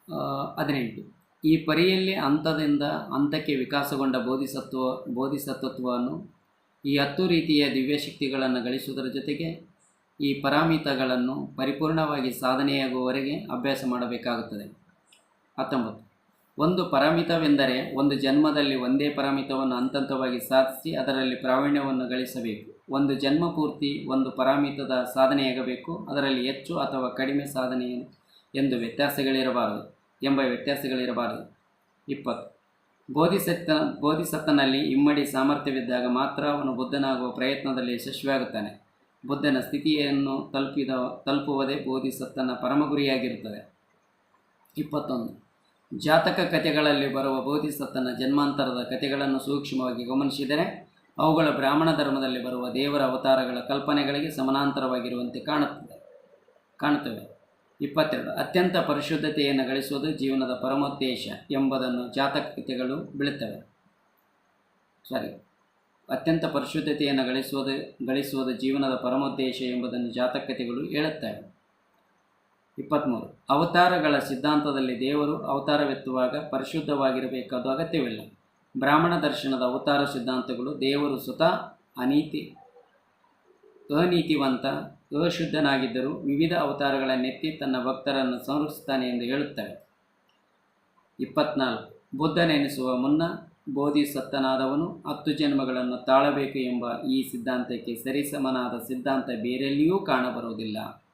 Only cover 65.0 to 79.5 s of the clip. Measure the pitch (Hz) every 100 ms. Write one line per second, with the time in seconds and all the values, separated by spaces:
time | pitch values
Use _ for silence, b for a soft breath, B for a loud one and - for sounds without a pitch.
65 | - 127 - - _ _ _ _ _ _
66 | - 131 160 165 - 139 127 156 147 147
67 | 143 135 127 131 131 139 135 139 - -
68 | 120 135 139 135 127 113 131 139 135 127
69 | 123 131 139 127 131 120 127 123 120 123
70 | 120 113 127 139 - 127 120 120 165 147
71 | 156 156 113 104 - _ _ _ _ _
72 | _ _ _ _ _ _ _ - - 147
73 | 131 117 - - - 139 165 175 175 185
74 | 151 143 - 131 147 151 147 135 131 117
75 | 131 147 147 156 - 139 139 147 143 127
76 | - 127 127 147 151 - 135 160 147 143
77 | 135 127 127 127 - 127 127 135 165 165
78 | 123 104 - - _ _ _ 135 135 151
79 | 170 170 147 131 135